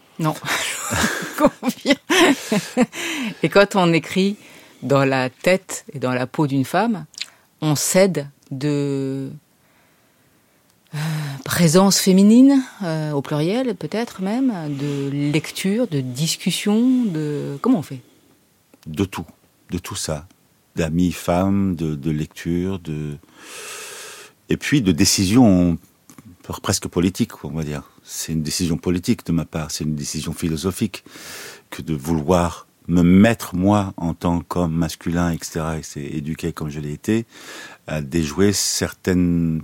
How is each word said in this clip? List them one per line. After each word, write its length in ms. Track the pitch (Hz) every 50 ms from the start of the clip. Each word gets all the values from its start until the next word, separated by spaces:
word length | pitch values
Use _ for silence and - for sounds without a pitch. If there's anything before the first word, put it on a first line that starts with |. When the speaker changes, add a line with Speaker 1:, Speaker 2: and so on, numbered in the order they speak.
| _ _ _ -
Speaker 1:
Non, 160 | 160 156 - -
<laughs> 40 | -
je 960 | - - - - - - - - - - - - - - - - - - - 302
confirme. 1400 | 269 - - - 254 - - - 240 285 - _ - 359 370 330 277 277 - - - 214 196 - - - 247 247 - - - 339 339 330 302 254 214 170 - -
Et 80 | 156
quand 260 | - 202 202 202 -
on 160 | 202 180 170 165
écrit 460 | 160 160 - - 190 190 196 208 - - - - - - - - - -
dans 200 | 127 139 135 139
la 240 | 135 135 131 127 127
tête 560 | - _ - 175 185 185 - - - - - - -
et 60 | 135
dans 140 | 123 127 127
la 160 | 123 127 123
peau 180 | - - 156
d'une 180 | 139 139 139 131
femme, 400 | - - 175 214 240 220 170 151 - _ - - - - _ _ _ _ -
on 140 | 156 156 147
cède 540 | 131 - - - 185 190 196 165 151 139 143 - _ _ - 139
de, 760 | 131 143 147 147 143 143 143 139 135 135 135 135 135 135 135 - 151 _ _ _ _ _ _ _ _ _ _ _ _ _ _ _ _ _ _ _ _ _ _ _ _ _ _ _ _ _ _ -
euh, 40 | 147 151 160 156 156 151 143 139 135 -
présence 540 | - - - 175 160 147 185 196 196 185 -
féminine, 640 | - 196 185 190 202 208 220 247 262 277 277 269 254 - - - 196
euh, 260 | 170 160 156 156 151
au 100 | 151 143
pluriel 540 | 135 - 156 147 151 170 202 247 - 240 202
peut-être 480 | - - 151 - 214 240 233 - - 185
même, 300 | 190 220 254 269 254 220 175 160 147 147
de 320 | 139 143 147 143 139 139 139
lecture, 800 | 139 143 143 147 147 156 - - - - - 190 202 226 254 202
de 120 | 160 139
discussion, 1040 | 131 127 123 127 160 156 - - - - 165 - - 202 208 220 240 262 254 254 240
de, 520 | 208 165 156 151 151 147 143 143 143 143 139
comment 200 | - - 165 185
on 20 | -
fait ? 200 | - 135 127 - _ _ _ _ _ _ _ _ _ _ _ _ _ _ _ -
Speaker 2:
De 180 | 80 78 - 98
tout, 220 | 92 - - 85 - - _ _ _ _ _ _ -
de 80 | 90 85
tout 180 | - - -
ça. 320 | - - - 78 73 76 - _ _ _ _ _ _ _ _ -
D'amis 340 | - 85 80 78 85 90 87
femmes, 640 | 80 - - - 87 87 95 98 98 98 98 95 90
de, 220 | 73 80 78 76
de 140 | 71 69 82 76
lecture, 640 | 76 76 - - - - 85 85 87 90 95 98 92
de, 380 | 87 82 78 76 76 76 73 71 - _ _ - - - - - - - - - - - - - - - - - - - _ _ _ -
et 80 | -
puis 240 | - - - 147 151
de 120 | 110 92 95
décisions 840 | 73 98 - - - 98 90 107 131 127 107 95 90 87 87 85 80 - - _ _ _ _ - - - 107 92 _ - - - - -
presque 240 | - 85 - -
politiques, 580 | - - 90 87 98 92 - 120 - - - -
on 60 | 73
va 140 | 71 80 78
dire. 180 | 73 73 71 67 - _ _ _
C'est 280 | - - - - - 80
une 100 | 80 76
décision 340 | 73 - - 90 80 82
politique 500 | 82 - 92 87 87 87 - 117 - -
de 60 | - 87
ma 120 | 82 76
part, 280 | - - 82 76 76 -
c'est 100 | - 78
une 140 | 76 76
décision 360 | 73 71 - - 80 69 - 78
philosophique 680 | - - 85 80 76 76 95 90 - 113 104 - - - - - - - - - - - - - - _ -
que 140 | - - 67
de 120 | 80 80
vouloir 720 | 71 65 76 85 78 71 76 92 87 85 85 - - - _ _ _ _ -
me 120 | 85 90 87
mettre, 520 | 87 90 95 104 117 113 - - - -
moi, 380 | 90 92 101 104 104 98 95 - -
en 160 | 85 85 80
tant 260 | - - 90 87 85
qu'homme 320 | 80 - - 90 87 82 80
masculin, 580 | 82 85 80 - - - 87 82 87 87 85
et 80 | 82 76 -
cetera, 340 | - - 85 80 80 80
et 60 | 78 78
c'est 180 | - - 78
éduqué 540 | 71 67 65 78 71 76 78 - - 82 78
comme 160 | - 78 78
je 100 | 71 78
l'ai 140 | 73 73 76
été, 320 | - - - 110 113 117 - - - - - - - - - - - _
à 140 | - 78 76
déjouer 540 | 71 67 71 82 80 71 71 85 98 104 98
certaines 1080 | - - - - - 101 82 - _ - 98 92 90 90 87 85 85 82 82 80 80